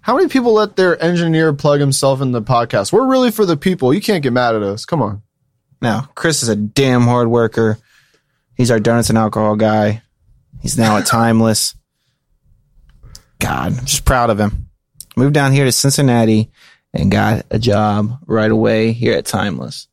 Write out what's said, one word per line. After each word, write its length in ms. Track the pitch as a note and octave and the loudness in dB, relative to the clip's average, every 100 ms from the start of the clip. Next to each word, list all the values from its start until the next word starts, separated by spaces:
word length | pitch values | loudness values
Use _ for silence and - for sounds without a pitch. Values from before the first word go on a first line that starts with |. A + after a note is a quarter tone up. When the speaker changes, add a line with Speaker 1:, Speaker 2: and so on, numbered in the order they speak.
Speaker 1:
How 120 | - | 0
many 140 | C4 F4+ | 0 2
people 240 | C4+ A#3+ | 0 2
let 240 | G#3+ G#3 - | 2 0 0
their 260 | F#3 E3 | 0 2
engineer 520 | E3 F3 E3+ D#3+ D#3+ | 0 0 0 2 0
plug 260 | C#3+ D3+ D3 | 0 0 2
himself 400 | C#3+ C3+ C3+ C3 | 0 0 0 0
in 120 | C3+ | -2
the 100 | B2 | -4
podcast? 500 | G#2+ A#2+ A#2 A2+ G2 | 0 0 0 -2 0
We're 140 | G3+ C4 | 0 2
really 240 | C4 B3 | 2 2
for 160 | A3 G3 | 0 0
the 100 | D3+ | 0
people. 380 | F#3+ F#3 B2+ | -2 0 0
You 60 | E3+ | 0
can't 200 | - F#3+ | 0 -2
get 100 | C#3 | 0
mad 220 | B2 A#2+ A2 | 0 0 0
at 60 | |
us. 220 | G2+ G#2 | -2 -6
Come 160 | - E3 | -6 -4
on. 220 | A2 G#2 _ _ _ _ _ _ | -4 -6 _ _ _ _ _ _
Speaker 2:
Now, 300 | A#2+ G#2+ - | -4 -4 -6
Chris 280 | - E3 D3+ | -4 -2 -2
is 60 | A2+ | -2
a 60 | G#2 | -2
damn 460 | G#2 - C3+ B2 | -2 0 2 2
hard 260 | A#2+ B2 A#2+ | 2 2 2
worker. 500 | A#2+ A2+ A#2 A2 G#2+ _ _ _ _ _ _ _ - | 2 0 0 0 -2 _ _ _ _ _ _ _ -2
He's 140 | A#2+ | 0
our 80 | A#2 | 2
donuts 280 | G#2+ A#2 A2 | 2 0 2
and 80 | A2+ | 0
alcohol 380 | A2 G#2+ G#2+ G#2+ | 0 0 -2 0
guy. 460 | A2 G#2+ G#2+ A2 _ _ _ _ _ - | 2 2 0 -2 _ _ _ _ _ -12
He's 160 | - - | -6 -2
now 200 | A2 G#2+ | 0 0
at 80 | G2 | 0
Speaker 1:
<laughs> 0 | |
Speaker 2:
Timeless. 680 | A#2 A#2 A2+ A2+ A2 - - _ _ _ _ _ _ _ _ _ _ _ _ - - _ _ | 0 2 2 2 0 -4 -10 _ _ _ _ _ _ _ _ _ _ _ _ -20 -20 _ _
God, 320 | - C2 C#2 B2+ | -6 -4 -4 -6
I'm 60 | |
just 200 | B2 - | -4 -2
proud 260 | - C3 A#2+ | 0 2 2
of 80 | G#2 | 0
him. 300 | G#2 - - _ _ _ - - | -2 -2 -12 _ _ _ -10 -2
Moved 180 | C3+ | 0
down 180 | D3 C#3 | 2 2
here 120 | C#3 | 2
to 80 | C3+ | 2
Cincinnati 760 | - C#3 C#3 C#3 A#2+ A2+ A2 A2+ _ - _ _ | 0 0 2 2 2 2 2 0 _ -20 _ _
and 160 | - G2 | -2 0
got 360 | G#2 G#2 A2 - | 2 0 -2 -4
a 80 | A2+ | -4
job 600 | A#2 G2+ G#2+ G#2 G#2+ B2+ - | 0 0 0 -2 -4 -8 -4
right 240 | A2 G#2+ | -2 0
away 420 | A2 A2 A2 A2+ | 2 0 0 0
here 220 | A2+ A#2+ G#2+ | 0 -2 -2
at 100 | - | -2
Timeless. 600 | G2+ G2+ C#2 B1+ - - | -4 -4 -8 -12 -14 -20